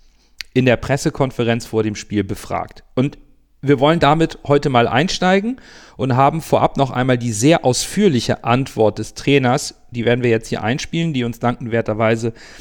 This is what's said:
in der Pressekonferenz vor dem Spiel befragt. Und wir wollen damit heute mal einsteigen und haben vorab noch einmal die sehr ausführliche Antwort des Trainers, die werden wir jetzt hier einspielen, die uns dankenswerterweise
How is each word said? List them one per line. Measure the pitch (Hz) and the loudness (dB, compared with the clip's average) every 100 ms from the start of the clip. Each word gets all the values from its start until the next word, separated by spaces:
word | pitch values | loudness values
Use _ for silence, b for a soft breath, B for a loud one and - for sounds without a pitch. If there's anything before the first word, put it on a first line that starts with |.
| _ _ _ - - | _ _ _ -18 -4
in | 131 | 0
der | 127 113 | 2 2
Pressekonferenz | - 135 160 - 135 - 117 117 - | 0 -2 -2 -2 -2 0 -2 -2 -2
vor | 110 | -2
dem | 107 104 | -2 -4
Spiel | - 104 | -4 -4
befragt. | 95 104 - 92 85 - - | -2 -6 -6 -8 -8 -14 -6
Und | - 139 - - _ _ _ | -2 -2 -4 -18 _ _ _
wir | 139 139 | 0 2
wollen | 143 170 | 4 4
damit | 139 156 160 - - | 2 2 0 -2 0
heute | 147 151 | 0 2
mal | 123 117 | 2 2
einsteigen | 123 180 - 180 196 220 262 B B B - | 2 0 0 0 2 0 -6 B B B -6
und | 131 | -2
haben | 123 139 165 | 2 2 0
vorab | - 113 135 - | 0 0 2 0
noch | 135 | -2
einmal | 123 131 123 | 0 0 0
die | 120 | -2
sehr | 101 131 165 | 0 2 4
ausführliche | 131 123 - 190 208 127 - - | 2 -2 -2 0 2 2 0 -2
Antwort | - 123 135 - 107 107 | 0 0 0 0 0 0
des | 107 | -8
Trainers, | - - 139 127 131 - - - | -6 0 2 2 0 -4 -12 -12
die | 120 | -4
werden | 113 123 | 0 0
wir | 120 | 2
jetzt | 113 - | 0 -2
hier | - | -6
einspielen, | 107 131 - 165 165 | -4 -4 -4 -4 -2
die | 135 | -2
uns | 120 117 | -4 -4
dankenswerterweise | 120 123 120 113 110 107 110 113 117 B B B | -4 -4 -4 -4 -2 0 0 0 -2 B B B